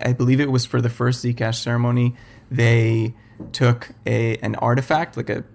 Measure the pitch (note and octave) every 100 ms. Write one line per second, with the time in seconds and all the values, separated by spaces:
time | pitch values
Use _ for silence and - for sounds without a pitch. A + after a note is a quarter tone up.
0 | B2 B2 B2+ C3 C#3+ B2+ - B2 A#2 -
1 | B2 B2 A#2+ A#2 A2+ A#2 B2 A#2+ A#2+ B2
2 | B2 A#2+ - - - B2 A#2 A#2 A2+ A2+
3 | A2+ - - - - - B2 A#2+ - -
4 | - A2+ A2+ A2 G#2+ - A#2 B2+ B2+ D#3
5 | E3+ A#2+ - - -